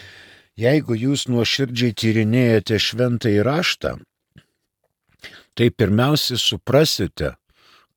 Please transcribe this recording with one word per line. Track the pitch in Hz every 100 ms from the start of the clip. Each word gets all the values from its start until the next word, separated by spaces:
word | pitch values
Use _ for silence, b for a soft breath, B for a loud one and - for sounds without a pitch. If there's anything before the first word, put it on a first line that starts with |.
| B B B B B -
Jeigu | 117 151 123 110
jūs | 131 139 -
nuoširdžiai | 120 110 - 127 120 123 107
tyrinėjate | 113 110 107 123 123 110 - 107
Šventąjį | - 110 123 120 117 104
Raštą, | 110 156 175 - 65 62 - _ _ _ _ _ _ _ _ _ _ _ B B B -
tai | 120 -
pirmiausiai | 98 104 131 151 - 120
suprasite, | - 107 - 131 160 - 87 - 73 - _ b b b b